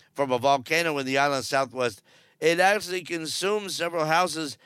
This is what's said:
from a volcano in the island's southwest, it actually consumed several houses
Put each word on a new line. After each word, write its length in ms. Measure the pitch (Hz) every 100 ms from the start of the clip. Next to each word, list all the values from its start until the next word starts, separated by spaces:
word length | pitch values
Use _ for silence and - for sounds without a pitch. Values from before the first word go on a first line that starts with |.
| _
from 180 | - 139
a 60 | 123
volcano 600 | 135 139 120 160 170 143
in 60 | 131
the 120 | 135
island's 320 | 143 139 117
southwest, 520 | 135 131 127 123 101 _ _ _ _
it 220 | 160 170
actually 400 | 190 208 175 185
consumed 720 | 151 170 156 - 190 214 190
several 340 | 143 170 170 156
houses 520 | 165 185 160 147 117